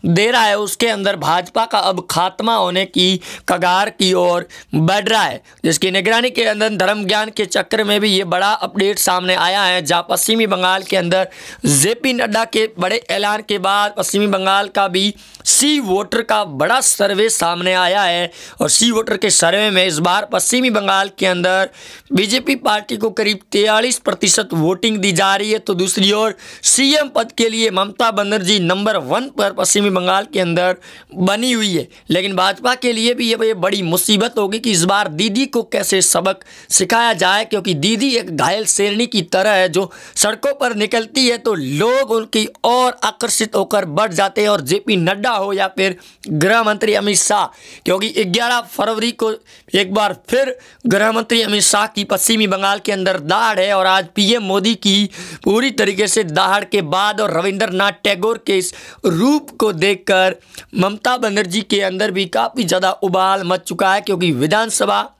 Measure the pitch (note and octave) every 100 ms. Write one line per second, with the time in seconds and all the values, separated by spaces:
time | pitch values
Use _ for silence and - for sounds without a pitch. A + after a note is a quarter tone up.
0 | F3+ E3 A3 B3 A3 G#3 G#3 - A#3 G#3
1 | F#3 F3+ D3 F3 F3+ - A3+ G#3+ F#3 F3+
2 | - E3 F3+ F#3 A3+ A3+ F#3 F3+ F#3+ -
3 | F3+ F#3 - - - F#3 F3+ F#3 G#3+ G#3
4 | F#3+ F3+ F3+ F3 F3+ - - D3+ D#3+ G3+
5 | G3+ A3 D#3+ - - - D#3 E3 F#3 F#3
6 | F#3+ A3+ B3 - A3 G#3 A3 G#3 F#3 G#3+
7 | F#3+ G#3+ A3 G#3+ G3 - F#3+ G#3+ G3+ G#3
8 | G#3+ F#3+ F#3 F3+ G3 A3 F3 G3+ G3 G3
9 | - F3+ F3+ F#3 E3+ G3 F#3+ F3+ D3 F3
10 | E3+ F#3 - A3+ A3 F#3 F#3 F#3+ F#3 F#3+
11 | F3 F#3+ F#3 - - - A#3 C#3+ E3 A#3
12 | C4+ A#3+ A#3 G#3+ A3+ A3 A3 A3 F#3 A3+
13 | - G3 G#3 G#3+ G#3+ G3+ F#3+ G3+ G#3 G#3
14 | F3+ G3 G#3 G3 F#3+ G3 G3+ G#3 G3 F#3
15 | G3+ - - - - - C#4+ D4 G#3+ F#3
16 | G3+ A3+ A3+ G#3+ G3 C3+ E3 B3 - -
17 | G3+ G3 A3 - E3+ F3 F3+ F#3 F3+ G3
18 | F#3+ F3 F3 - - - D3+ - A#3+ A3
19 | A3 G3+ G#3 - E3+ G3 G#3+ F#3 F#3 D3+
20 | F3 F#3+ - F#3 - B3 B3+ G#3+ G3 F#3+
21 | G3 - F#3+ F3+ F3+ F#3+ F#3 - - -
22 | _ F3+ G#3 B3+ C4 C#4 - G#3 G3+ A3+
23 | A3 G3+ G#3 G3+ _ - G#3+ G#3+ A#3+ B3
24 | - - G3+ - G#3 E3 D#3+ F#3 A#3 G#3+
25 | G3 F3 F#3+ G3 G#3+ G#3+ A3 F3+ F#3 G3
26 | F#3+ G#3+ A3 F#3 - - - - C4+ D4+
27 | D4 - A#3 - A3+ A3 A3 F#3 G3+ G3
28 | A#3 G#3 G3+ G#3 F3+ G#3 E3+ F#3+ G#3 G3
29 | B2+ F#3+ C4+ - G3+ F#3+ F#3 G#3 G3+ F#3
30 | F3+ F#3+ G#3 F#3+ F3 E3+ F3+ F3+ - -
31 | - F#3 F#3 G#3 B3+ A#3+ G#3 E3 B2 -
32 | - E3 G3 F#3 F#3+ G3+ B3 B3+ B3 A3+
33 | A#3 B3 A#3 A3 A3 G#3 F#3 G#3+ E3+ F3
34 | - G#3 A#3 A3+ G3+ A3 A#3+ F#3 F3 G3+
35 | G#3 D3+ G#3+ G3+ C4+ A#3+ G3+ G#3 G3+ F#3+
36 | F#3 F3 F#3 F#3+ - - - - F#3 A#3
37 | A#3 G3 F#3 G3+ A3 G#3 F#3+ D#3+ F3 A3+
38 | C4+ A#3 F#3 D3+ - G3+ A3 - G3+ G#3
39 | A#3+ A3 E3+ F#3 F#3+ G3 F#3 D#3+ F#3 -
40 | - - G#3 A3 C#4+ C#4 B3 G#3+ G#3 A#3
41 | A3+ C4+ B3+ A#3+ A#3 F#3+ C3 D3 A3 C4
42 | C4 A3+ A3 A3 G#3+ - A#3 B3 B3+ B3
43 | G#3 - A#3 - A3 G#3 G3 G#3 F#3 D3
44 | G#3+ F3+ G3 G#3 G#3 G3+ C3+ G3 B3+ G3
45 | E3 G3+ B3 A3 G3 G3 F#3+ - F#3+ F3+
46 | - _ - D3+ F3+ A3+ G#3+ G#3 A3 G#3
47 | G3+ G3 - G#3 D#3+ - - - - F#3
48 | G#3+ G#3 F#3+ G3 A#3 A#3+ A#3+ - G#3 A3
49 | A#3 A#3 A3 A3 _ - _ F#3+ F#3+ G3+
50 | G#3 F3+ - B3 C#4 B4+ - - A#3+ G3+
51 | G#3+ A3 A3+ A#3 G#3+ G#3 F#3+ G#3 G#3+ G#3
52 | G3 G3 - A3+ G#3 F#3+ G3 G3+ - G3
53 | F#3+ F#3 D3 G3 A3+ G3+ F#3+ G3 F#3 F#3+
54 | E3+ - G3 A#3 F#3+ G3 G3 A#3 G3+ G3
55 | G3+ - - D#3+ - G#3+ C4 G#3+ G3 G3
56 | G#3 A3+ F#3 D3+ F#3+ G3+ G3 G#3 D#3 F3+
57 | G#3 G#3 G#3+ D#3+ F#3+ G3 A3 F#3 G3+ G3
58 | G3+ G3+ G#3+ A3+ - F#3+ F#3 - - -
59 | A#3 E3 B3 D4+ D4 - A3 E3+ F#3+ F#3+
60 | - F#3+ F#3 F#3 _ - - - F#3+ G#3
61 | B3 B3+ A3+ G3+ F#3+ G3 G#3 G3+ G3 F#3
62 | G#3 F#3 F3+ - - B3+ F#3 F#3 F#3 F#3+
63 | G3 F#3 F#3 G3 F3 F#3 - E3+ F#3+ G3
64 | G3+ F#3 F3 B2+ D3+ G#3 A3+ - G3+ G3+
65 | A#3+ _